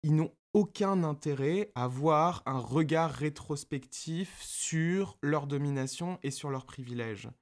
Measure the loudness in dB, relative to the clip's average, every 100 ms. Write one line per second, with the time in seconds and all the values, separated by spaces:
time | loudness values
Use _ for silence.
0 | 4 4 4 _ _ 2 2 2 2 4
1 | 2 0 -2 0 2 2 -2 -2 -2 2
2 | 4 6 4 2 -4 -4 0 2 4 2
3 | 2 0 -4 -4 -8 -8 -4 -8 -8 -12
4 | -6 -4 -6 -8 -10 -6 -2 2 2 2
5 | -2 -2 0 0 0 0 0 0 -2 -4
6 | -6 -4 -6 -4 -4 -6 -6 -14 -8 -6
7 | -4 -6 -10 -16